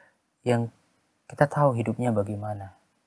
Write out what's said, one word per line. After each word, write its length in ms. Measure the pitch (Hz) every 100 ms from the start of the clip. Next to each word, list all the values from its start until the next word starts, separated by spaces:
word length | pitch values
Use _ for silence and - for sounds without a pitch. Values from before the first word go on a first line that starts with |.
| _ _ _ _ 123
yang 240 | 120 117 - _ _ _ _ -
kita 160 | -
tahu 320 | 143 147 143 117
hidupnya 320 | 113 113 123
bagaimana. 640 | 107 101 104 107 104 98 - _ _